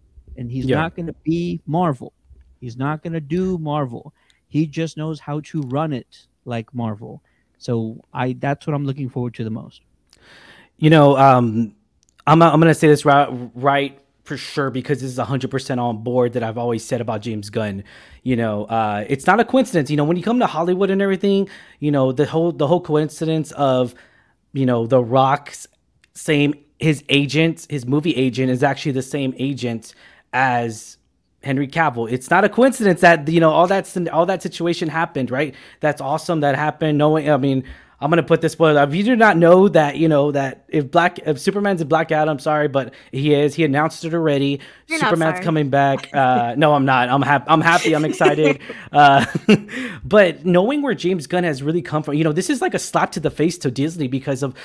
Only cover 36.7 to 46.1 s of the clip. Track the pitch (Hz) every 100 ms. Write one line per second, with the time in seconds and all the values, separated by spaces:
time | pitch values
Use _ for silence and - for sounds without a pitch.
36.7 | - 156 147 147 156 147 143 139 131 -
37.7 | - _ _ 143 170 147 165 160 - 165
38.7 | 147 143 165 208 247 220 165 165 180 196
39.7 | 160 147 139 160 147 147 139 135 - _
40.7 | 156 131 165 175 175 - 147 - 202 202
41.7 | 180 151 160 165 156 156 151 160 151 147
42.7 | 135 123 - - 135 147 147 147 143 151
43.7 | 139 160 - 165 165 160 143 139 139 -
44.7 | - _ 320 262 170 160 180 180 156 143
45.7 | 139 139 135 -